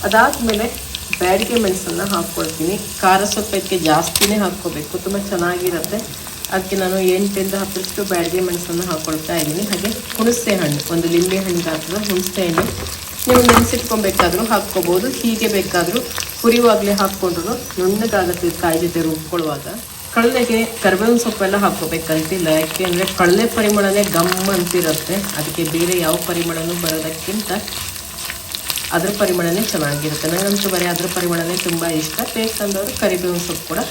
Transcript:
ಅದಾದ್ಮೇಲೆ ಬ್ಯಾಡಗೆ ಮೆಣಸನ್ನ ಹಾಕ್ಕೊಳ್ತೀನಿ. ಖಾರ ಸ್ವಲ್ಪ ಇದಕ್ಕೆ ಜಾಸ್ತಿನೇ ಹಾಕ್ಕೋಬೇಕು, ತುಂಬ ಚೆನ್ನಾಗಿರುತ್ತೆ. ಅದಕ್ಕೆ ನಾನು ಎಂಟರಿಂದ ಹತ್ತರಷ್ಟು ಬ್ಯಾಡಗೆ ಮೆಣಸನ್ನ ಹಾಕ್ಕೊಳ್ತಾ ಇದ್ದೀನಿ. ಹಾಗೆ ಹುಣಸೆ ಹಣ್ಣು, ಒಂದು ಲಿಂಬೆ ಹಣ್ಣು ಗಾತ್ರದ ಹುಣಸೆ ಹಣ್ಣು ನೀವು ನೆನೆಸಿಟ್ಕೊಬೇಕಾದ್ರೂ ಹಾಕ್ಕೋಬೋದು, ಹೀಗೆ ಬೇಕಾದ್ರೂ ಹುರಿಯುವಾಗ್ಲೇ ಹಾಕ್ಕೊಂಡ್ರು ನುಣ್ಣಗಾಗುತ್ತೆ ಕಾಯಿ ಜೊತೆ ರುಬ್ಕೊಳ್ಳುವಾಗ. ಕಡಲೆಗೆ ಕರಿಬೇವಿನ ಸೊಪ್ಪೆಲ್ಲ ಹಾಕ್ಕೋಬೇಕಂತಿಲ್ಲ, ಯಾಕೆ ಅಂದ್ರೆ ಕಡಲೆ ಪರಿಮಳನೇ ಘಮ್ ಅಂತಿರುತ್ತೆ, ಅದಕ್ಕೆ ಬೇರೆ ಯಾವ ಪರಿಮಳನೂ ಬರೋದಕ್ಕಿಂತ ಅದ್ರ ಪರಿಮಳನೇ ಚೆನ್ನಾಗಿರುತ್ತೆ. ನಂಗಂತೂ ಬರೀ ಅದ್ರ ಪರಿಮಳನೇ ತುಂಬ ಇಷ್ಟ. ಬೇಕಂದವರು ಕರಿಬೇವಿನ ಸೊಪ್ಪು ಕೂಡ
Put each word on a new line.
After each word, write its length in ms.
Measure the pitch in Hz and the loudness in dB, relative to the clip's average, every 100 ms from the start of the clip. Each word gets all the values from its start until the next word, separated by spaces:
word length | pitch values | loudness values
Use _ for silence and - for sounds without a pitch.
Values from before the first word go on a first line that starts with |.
| 202 | 4
ಅದಾದ್ಮೇಲೆ 600 | 220 262 - 233 208 233 - - - - - | 4 4 2 -2 0 -2 -4 -10 -12 -8 -2
ಬ್ಯಾಡಗೆ 360 | 180 196 220 240 | 2 2 2 2
ಮೆಣಸನ್ನ 400 | 202 185 170 170 196 | 2 0 -4 -4 -2
ಹಾಕ್ಕೊಳ್ತೀನಿ. 640 | 185 165 - 160 - 160 208 - - | -2 -2 -4 -6 -2 -2 -2 -6 0
ಖಾರ 180 | 185 190 202 | 4 4 4
ಸ್ವಲ್ಪ 200 | 214 208 196 | -2 -2 -2
ಇದಕ್ಕೆ 200 | - 190 156 | 0 0 4
ಜಾಸ್ತಿನೇ 500 | 151 170 - 202 208 | 2 2 0 2 2
ಹಾಕ್ಕೋಬೇಕು, 500 | 190 180 175 151 147 180 | 0 -2 -6 -6 -6 -6
ತುಂಬ 140 | 190 202 196 | -4 -4 -2
ಚೆನ್ನಾಗಿರುತ್ತೆ. 680 | 180 175 180 180 170 160 214 233 - - - - | -2 0 0 -2 -2 -4 -6 -6 -12 -12 -10 -4
ಅದಕ್ಕೆ 260 | 190 185 196 | -4 -2 -2
ನಾನು 180 | 185 190 185 185 | 0 2 2 2
ಎಂಟರಿಂದ 400 | 202 202 190 196 | 2 0 -2 -2
ಹತ್ತರಷ್ಟು 400 | 190 185 185 - 196 | -4 -4 -6 -4 -2
ಬ್ಯಾಡಗೆ 280 | 175 165 180 185 | 0 0 0 0
ಮೆಣಸನ್ನ 400 | 170 175 170 180 | -2 -2 -4 -2
ಹಾಕ್ಕೊಳ್ತಾ 440 | 156 160 156 165 170 | -4 -2 -4 -2 -2
ಇದ್ದೀನಿ. 220 | 151 165 202 | -2 -2 -2
ಹಾಗೆ 180 | 190 226 - - - | -2 -2 -4 -6 0
ಹುಣಸೆ 380 | 226 240 - 190 | 2 2 0 0
ಹಣ್ಣು, 180 | 160 147 - | 2 -2 0
ಒಂದು 140 | 170 170 170 | 0 2 2
ಲಿಂಬೆ 240 | 185 190 190 | 2 0 0
ಹಣ್ಣು 140 | 170 165 | -2 -2
ಗಾತ್ರದ 320 | 156 156 196 208 | -4 -4 -4 -2
ಹುಣಸೆ 340 | 185 185 202 180 | -2 -2 -2 0
ಹಣ್ಣು 160 | 165 - - - - - - - | 0 0 -4 -8 -10 -12 -6 4
ನೀವು 120 | 247 240 | 6 8
ನೆನೆಸಿಟ್ಕೊಬೇಕಾದ್ರೂ 920 | 233 240 240 - 220 196 185 175 180 220 | 6 6 0 0 0 2 2 2 2 2
ಹಾಕ್ಕೋಬೋದು, 540 | 208 196 190 170 180 247 254 | 0 0 -2 2 2 2 0
ಹೀಗೆ 280 | 233 220 226 202 | 0 2 0 0
ಬೇಕಾದ್ರೂ 440 | 165 175 170 226 - - - - | 0 0 2 0 -4 -6 -8 0
ಹುರಿಯುವಾಗ್ಲೇ 500 | 233 240 240 202 202 202 | 4 6 6 4 4 2
ಹಾಕ್ಕೊಂಡ್ರು 520 | 196 - 185 165 175 240 - - | 2 0 -2 -2 -4 -6 -6 0
ನುಣ್ಣಗಾಗುತ್ತೆ 720 | 185 208 226 202 175 - 175 - | 0 2 2 2 2 0 -2 0
ಕಾಯಿ 180 | 170 160 | 0 2
ಜೊತೆ 180 | 175 165 160 | 2 0 0
ರುಬ್ಕೊಳ್ಳುವಾಗ. 600 | 156 - 175 156 139 147 233 - - - | -2 -4 -2 -2 -4 -8 -12 -12 -14 -2
ಕಡಲೆಗೆ 440 | 233 233 262 233 226 226 - | 2 4 4 2 2 0 2
ಕರಿಬೇವಿನ 360 | 196 185 226 240 | 2 4 4 4
ಸೊಪ್ಪೆಲ್ಲ 320 | 233 - 196 202 | 2 0 0 2
ಹಾಕ್ಕೋಬೇಕಂತಿಲ್ಲ, 840 | 196 156 160 160 - 160 156 185 160 156 | 2 0 -2 -4 0 0 0 0 2 2
ಯಾಕೆ 260 | 156 - 185 | 2 0 0
ಅಂದ್ರೆ 180 | 175 190 - | 2 0 4
ಕಡಲೆ 260 | 175 196 233 233 | 4 6 4 2
ಪರಿಮಳನೇ 460 | 208 208 196 202 196 165 | 2 4 4 4 2 2
ಘಮ್ 140 | 175 185 190 | 0 0 0
ಅಂತಿರುತ್ತೆ, 640 | 190 175 180 160 156 - 196 196 - | 0 2 0 0 -2 -2 -4 -2 -6
ಅದಕ್ಕೆ 260 | 151 147 160 | -6 -2 -2
ಬೇರೆ 220 | 165 175 180 | 0 2 2
ಯಾವ 100 | 160 151 - | 2 0 0
ಪರಿಮಳನೂ 480 | 170 170 165 165 175 | -2 -2 -2 -4 -2
ಬರೋದಕ್ಕಿಂತ 680 | 170 156 156 151 - 214 - 196 - - - - - - - - - - - - - 175 | -2 -2 -4 -6 -6 -6 -4 -4 -4 -8 -10 -10 -14 -12 -10 -12 -10 -10 -6 -6 -2 -2
ಅದ್ರ 140 | 190 202 | 0 0
ಪರಿಮಳನೇ 440 | 196 180 170 180 226 | 0 2 2 0 0
ಚೆನ್ನಾಗಿರುತ್ತೆ. 560 | 165 147 147 151 147 156 | 0 -2 -2 -2 -2 -2
ನಂಗಂತೂ 360 | 175 202 202 196 | 0 0 0 0
ಬರೀ 120 | 180 175 | 0 0
ಅದ್ರ 140 | 170 180 180 | 0 -2 -2
ಪರಿಮಳನೇ 400 | 175 170 165 180 180 | 0 0 -2 -2 -2
ತುಂಬ 180 | 170 165 160 | -2 0 -2
ಇಷ್ಟ. 140 | 156 - 247 233 | -4 -6 -6 -4
ಬೇಕಂದವರು 560 | 220 - 208 196 202 - | -4 -2 -2 -2 -4 -2
ಕರಿಬೇವಿನ 400 | 202 180 180 175 175 | 0 0 -2 -2 -4
ಸೊಪ್ಪು 180 | 156 - | -8 -6
ಕೂಡ 80 | 185 - | -4 -4